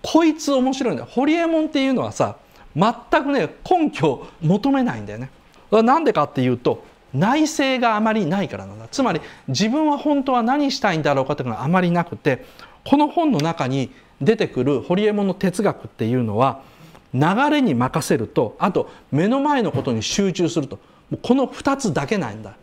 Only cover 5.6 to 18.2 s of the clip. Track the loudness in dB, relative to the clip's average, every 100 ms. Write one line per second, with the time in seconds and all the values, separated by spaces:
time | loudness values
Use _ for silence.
5.6 | 0 2 4 4 2 2 0 0 0 2
6.6 | 0 -2 -6 -20 _ -2 2 2 0 0
7.6 | 0 2 0 2 0 0 0 -2 -2 -6
8.6 | -12 -16 -12 -2 0 0 -6 -18 -8 -2
9.6 | 0 2 0 0 0 0 2 0 2 2
10.6 | 0 0 -2 0 0 0 0 -4 -4 -4
11.6 | 0 2 2 0 -2 -2 -2 -2 -6 -20
12.6 | -20 -20 0 2 2 2 2 2 0 -2
13.6 | -2 -2 -4 -8 -20 _ 0 2 0 0
14.6 | 0 0 0 0 2 0 -2 0 -2 0
15.6 | -2 -2 -10 _ -2 0 0 2 0 0
16.6 | -12 -20 -20 -20 _ 0 2 2 2 2
17.6 | 2 2 0 -2 0 -2